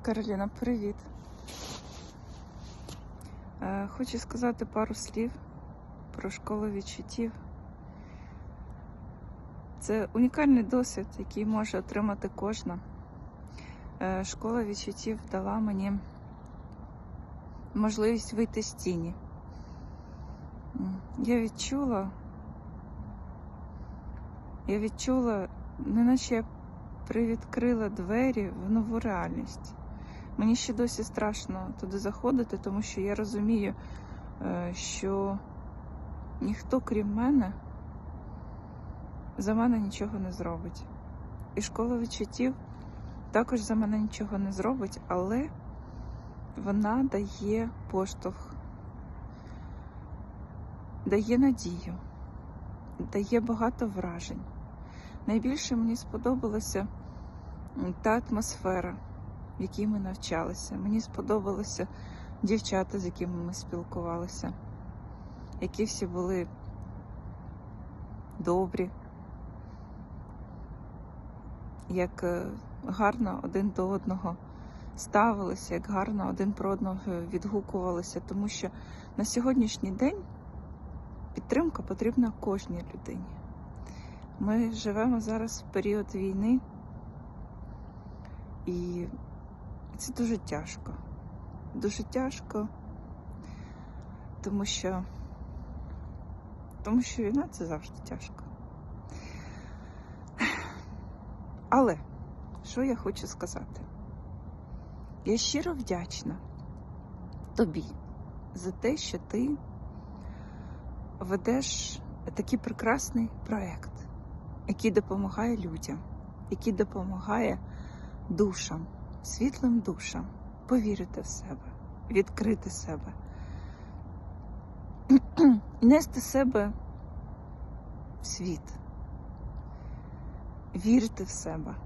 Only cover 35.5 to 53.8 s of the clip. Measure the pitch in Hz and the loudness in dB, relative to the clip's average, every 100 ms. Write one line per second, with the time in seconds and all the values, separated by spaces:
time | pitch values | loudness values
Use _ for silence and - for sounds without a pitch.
35.5 | - - - - - - - - - 196 | -10 -8 -10 -10 -8 -8 -8 -8 -2 0
36.5 | 214 - 254 - 214 208 208 247 285 190 | 0 2 2 4 2 4 4 6 6 6
37.5 | 196 - - - - - - - - - | -2 -10 -10 -10 -10 -10 -10 -10 -10 -10
38.5 | - - - - - - - - - 202 | -10 -10 -10 -10 -8 -8 -8 -8 0 4
39.5 | 220 240 226 202 - 208 214 185 175 170 | 6 8 6 4 0 -2 0 -2 0 -2
40.5 | 170 185 - - - - - - - - | -2 -4 -6 -10 -10 -10 -10 -8 -8 -4
41.5 | - 214 - 233 240 233 - 202 - 254 | -2 0 2 2 4 0 0 -2 2 2
42.5 | 262 - - - - - - - 214 240 | 2 -8 -10 -10 -10 -8 -8 2 4 6
43.5 | 247 208 220 208 214 214 - 208 202 196 | 2 4 4 4 4 2 0 -2 0 0
44.5 | 196 208 262 190 - - 180 185 233 302 | 2 2 2 0 -4 0 2 4 2 0
45.5 | - - - - - - - - - - | -4 -10 -10 -10 -8 -8 -8 -10 -10 -8
46.5 | - - 202 208 240 269 196 196 - 202 | -4 2 4 6 6 4 4 0 -2 2
47.5 | 220 226 - - 185 190 - 185 196 - | 2 2 -4 0 2 2 -2 -4 -4 -8
48.5 | - - - - - - - - - - | -8 -8 -10 -10 -10 -10 -10 -10 -10 -10
49.5 | - - - - - - - - - - | -10 -8 -10 -10 -12 -10 -10 -10 -10 -10
50.5 | - - - - - - 202 214 247 277 | -10 -10 -10 -10 -4 4 4 6 8 8
51.5 | 240 175 175 - 175 - - - - - | 8 0 -4 -4 -6 -8 -10 -10 -10 -10
52.5 | - - - - - 180 202 202 233 226 | -10 -10 -10 -10 -6 0 0 6 4 6
53.5 | 220 233 - | 4 2 2